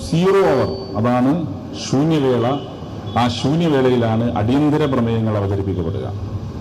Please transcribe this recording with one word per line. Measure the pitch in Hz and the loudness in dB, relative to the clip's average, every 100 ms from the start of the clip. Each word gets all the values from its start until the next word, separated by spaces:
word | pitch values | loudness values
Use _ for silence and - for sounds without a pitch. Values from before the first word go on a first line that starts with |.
| - | 0
സീറോ | 160 185 196 180 | 0 4 4 4
അവർ, | 139 90 - - 101 | 2 0 -4 -6 -2
അതാണ് | 117 123 127 170 156 - - - | 0 2 2 0 -2 -8 -10 -10
ശൂന്യവേള. | - 127 156 160 131 123 117 143 - - - - - 117 | -2 0 2 2 2 2 0 -2 -6 -12 -12 -12 -4 0
ആ | 123 - | 0 0
ശൂന്യവേളയിലാണ് | 127 160 170 139 127 127 113 110 120 - | 0 0 2 4 4 2 2 0 0 0
അടിയന്തര | 107 139 151 151 151 | 0 2 4 2 2
പ്രമേയങ്ങൾ | 131 117 113 113 104 | 0 0 0 0 0
അവതരിപ്പിക്കപ്പെടുക. | 98 101 95 90 80 65 64 - - - - - | 0 -2 -2 -2 -2 -4 -6 -8 -8 -8 -8 -6